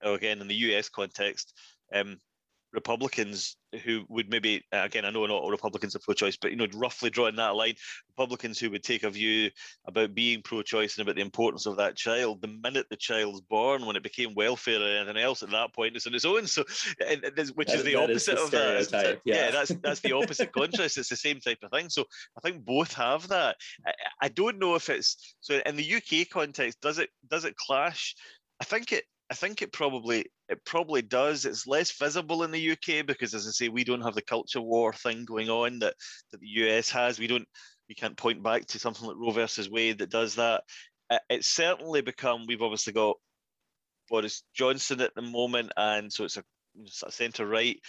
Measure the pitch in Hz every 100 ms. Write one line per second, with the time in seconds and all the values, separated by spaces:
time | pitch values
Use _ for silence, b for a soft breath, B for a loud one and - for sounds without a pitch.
0 | 104 101 107 104 98 104 117 104 107 -
1 | 98 - 101 - - - B B - 101
2 | 101 95 _ _ _ _ _ 113 - 117
3 | 131 - 104 98 - - _ 113 117 113
4 | 95 113 101 113 107 101 - 101 98 113
5 | 101 110 107 101 78 104 110 98 101 101
6 | - 98 98 - 101 117 107 104 123 -
7 | 120 113 117 110 110 104 113 113 B B
8 | B - 127 123 113 107 117 98 - 113
9 | 107 101 110 110 107 - B B - 107
10 | 107 101 120 113 - 113 104 113 104 -
11 | 101 92 98 - 117 - 107 98 101 -
12 | 117 117 120 98 107 110 120 135 - 104
13 | - 110 104 98 - 110 127 139 113 101
14 | 104 - 117 104 110 123 - 110 104 104
15 | 101 107 123 127 98 107 117 - 113 117
16 | 117 120 165 214 196 - 143 B B B
17 | 175 151 139 139 143 156 151 - 139 135
18 | 120 117 208 180 151 147 131 - 160 202
19 | 190 - - 165 120 139 143 175 147 143
20 | 139 131 208 147 - 127 160 202 160 139
21 | 120 123 147 139 120 113 101 143 170 -
22 | 135 B B - 170 175 107 135 170 -
23 | 120 151 180 185 135 - B B - -
24 | - - 135 117 220 196 185 170 - 131
25 | - - - - - 143 - 147 151 226
26 | - 160 175 180 151 139 120 - 147 156
27 | - _ 123 165 160 - - 135 170 160
28 | - - B B _ - - 220 240 -
29 | - _ - - 190 214 - - 147 131
30 | 113 113 - _ - 95 - 165 156 139
31 | 110 127 143 147 127 110 123 147 180 -
32 | 147 160 156 165 165 160 160 160 - 151
33 | 143 131 117 107 107 107 120 117 123 123
34 | 120 104 - 117 - 127 117 117 110 107
35 | 120 113 117 110 110 113 120 123 107 -
36 | B B B 107 104 110 110 110 - 127
37 | 123 107 113 120 - B B B - 107
38 | 110 - 117 - 110 113 - 110 120 107
39 | 113 95 117 110 113 - 95 113 113 104
40 | 95 113 113 107 117 110 - B B _
41 | - 120 - 123 - - 170 185 160 151
42 | 123 - 123 117 117 113 113 107 - 107
43 | 107 - _ _ _ _ _ _ _ _
44 | - 113 107 - - - 131 135 - 127
45 | 127 - 120 120 123 120 113 - 107 107
46 | 104 - 104 101 - _ _ 101 101 -
47 | - - 117 - 104 110 120 -